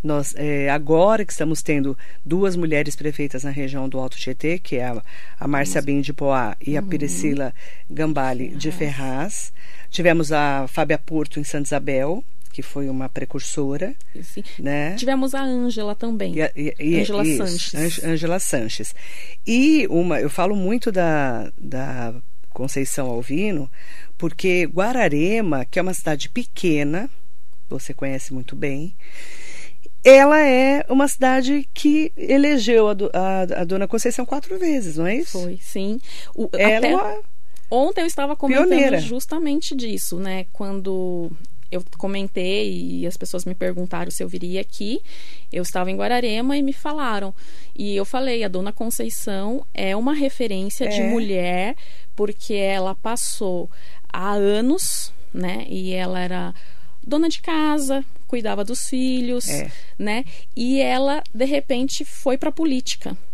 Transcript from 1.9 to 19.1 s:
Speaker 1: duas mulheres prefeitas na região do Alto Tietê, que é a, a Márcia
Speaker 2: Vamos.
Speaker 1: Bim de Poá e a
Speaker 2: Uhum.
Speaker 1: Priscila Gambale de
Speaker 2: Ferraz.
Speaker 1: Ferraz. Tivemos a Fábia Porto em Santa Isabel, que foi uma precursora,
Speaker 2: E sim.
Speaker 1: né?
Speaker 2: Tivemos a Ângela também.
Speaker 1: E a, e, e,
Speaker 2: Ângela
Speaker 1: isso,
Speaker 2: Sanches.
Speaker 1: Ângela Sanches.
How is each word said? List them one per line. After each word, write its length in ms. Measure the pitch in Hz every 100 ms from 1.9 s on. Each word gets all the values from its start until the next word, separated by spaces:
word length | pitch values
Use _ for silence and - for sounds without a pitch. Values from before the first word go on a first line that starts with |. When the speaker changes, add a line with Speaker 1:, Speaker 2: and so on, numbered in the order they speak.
| 131 - -
Speaker 1:
duas 300 | 135 175 196
mulheres 400 | 175 165 147 147
prefeitas 480 | - 151 147 143 131
na 80 | 139
região 380 | 139 135 139 135
do 100 | 131
Alto 180 | 131 -
Tietê, 400 | - 127 151 180
que 180 | - 131
é 80 | 123
a, 160 | 117 - - - -
a 80 | 147
Márcia 320 | 143 139 156
Speaker 2:
Vamos. 60 | 139
Speaker 1:
Bim 140 | 143
de 120 | 139
Poá 440 | - 139 131 110 -
e 120 | - 147
a 40 |
Speaker 2:
Uhum. 80 | 196
Speaker 1:
Priscila 640 | 156 143 - 151 139 131 - - - -
Gambale 580 | 143 160 143 131 127 127
de 200 | 143 151
Speaker 2:
Ferraz. 260 | - 151 135 135 131 180 - -
Speaker 1:
Ferraz. 20 | - - - -
Tivemos 400 | - 170 165 147
a 340 | 151 147 139 131
Fábia 280 | - 151 156
Porto 440 | - 160 143 151
em 40 |
Santa 220 | 147 151 143
Isabel, 540 | 143 143 135 139 196 - - -
que 100 | -
foi 260 | - 143 139
uma 200 | 131 131
precursora, 880 | - 135 143 - - 139 143 190 - -
Speaker 2:
E 80 | 156
sim. 220 | 170 - 196 -
Speaker 1:
né? 360 | 277 143 151
Speaker 2:
Tivemos 400 | 202 247 269 269
a 80 | 269
Ângela 520 | 269 247 247 220 208
também. 420 | 208 233 220 190 160
Speaker 1:
E 60 |
a, 80 | 156 -
e, 180 | 147 -
e, 220 | 151 165
Speaker 2:
Ângela 260 | 208 202 160
Speaker 1:
isso, 200 | 135 180 175 -
Speaker 2:
Sanches. 340 | 143 165 165
Speaker 1:
Ângela 340 | 165 160 165 180
Sanches. 560 | - 139 113 - 107 - -